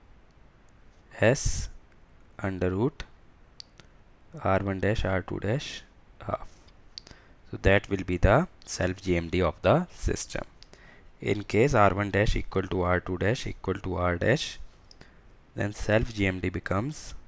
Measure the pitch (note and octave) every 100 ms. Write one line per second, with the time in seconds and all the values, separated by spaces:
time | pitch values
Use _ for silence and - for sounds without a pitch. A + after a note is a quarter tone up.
0 | - - - - - - - - - -
1 | - - A2 C#3+ - - - - - -
2 | - - - - G2 F#2 F#2 F#2+ C3+ -
3 | - - - - - - - - - -
4 | - - - D#3+ F#2+ F#2+ G2 F#2+ G2 A2
5 | G2 F#2+ - G2 G2 C3+ - - - -
6 | - - - - - - - - - -
7 | - - - - - - F#2+ G2+ - F#2+
8 | F2+ F2 F#2+ B2 F3+ - - - F#2 F#2
9 | F#2 E2+ E2 F2+ E2+ - F#2 D3 F3 -
10 | - - - - - - - - - -
11 | - - A#2 G#2 G2 G2+ C3 A#2+ G2+ F#2+
12 | G#2 F#2+ G#2+ - - F#2+ F#2 F#2 F2+ F2+
13 | - F2+ F#2+ B2+ - - - F#2+ F#2+ F2
14 | F2+ F2 G2 D3 - - - - - -
15 | - - - - - - G#2 - - A2
16 | A2 G#2+ G2 F#2 F#2 F2+ - F#2+ C3+ -
17 | - -